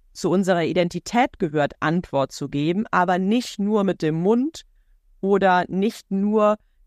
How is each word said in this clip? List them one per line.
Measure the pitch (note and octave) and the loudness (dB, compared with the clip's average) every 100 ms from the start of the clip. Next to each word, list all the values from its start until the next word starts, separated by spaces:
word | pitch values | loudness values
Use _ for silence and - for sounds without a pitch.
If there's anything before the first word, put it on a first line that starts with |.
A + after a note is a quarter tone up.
| _ - | _ -6
zu | F3 | 0
unserer | F#3 F#3 F3 | 0 2 0
Identität | D#3+ F3+ F3 E3+ - A#3 C#4+ - | 0 0 -2 -4 -4 0 0 -2
gehört, | E3 D3+ C#3 - | -4 0 -2 -2
Antwort | D3+ F3 - C#3 C3+ | -2 -2 -2 -4 -4
zu | - C#3+ | -6 -6
geben, | C#3+ D3+ F3+ - | -2 -2 -2 -2
aber | F3+ F3+ F3+ | 0 2 0
nicht | F#3 A#3+ - - | 0 0 -2 -4
nur | G3+ G#3+ | -2 0
mit | G3 - | 0 -2
dem | D#3 D#3+ | -2 0
Mund | F#3 A#3+ D4 - - _ _ _ _ _ | 2 2 0 -6 -18 _ _ _ _ _
oder | G3 G3 F#3+ F3+ - | 0 2 4 2 0
nicht | F#3 G#3+ - - | -2 -2 -4 -6
nur | G3 G#3 G#3+ G#3 G#3+ _ _ | -4 0 2 2 0 _ _